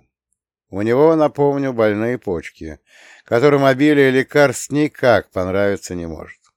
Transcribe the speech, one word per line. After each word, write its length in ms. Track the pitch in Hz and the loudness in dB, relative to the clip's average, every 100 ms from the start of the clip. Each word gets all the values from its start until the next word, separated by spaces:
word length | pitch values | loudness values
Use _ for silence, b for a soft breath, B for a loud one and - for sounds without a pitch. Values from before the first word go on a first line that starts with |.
| _ _ _ _ _ _ _ | _ _ _ _ _ _ _
У 120 | 92 | -6
него, 320 | 110 127 156 160 | -2 2 4 2
напомню, 560 | 147 - 143 139 135 | 0 0 -2 -2 -4
больные 440 | 117 107 104 113 123 | 0 0 0 -4 -6
почки, 600 | - 82 - - 80 76 _ b b b b | -6 -8 -10 -16 -18 -18 _ b b b b
которым 400 | 117 143 143 135 | 0 2 4 2
обилие 460 | 131 151 143 135 | 2 2 4 4
лекарств 600 | 131 123 147 139 117 - | 2 0 2 0 0 -6
никак 580 | 143 151 - 127 101 - | -4 -4 -2 2 2 0
понравиться 600 | 95 92 95 101 95 - | -6 -4 -2 -2 -4 -8
не 120 | 87 85 | -10 -10
может. 340 | 76 - - _ | -12 -18 -20 _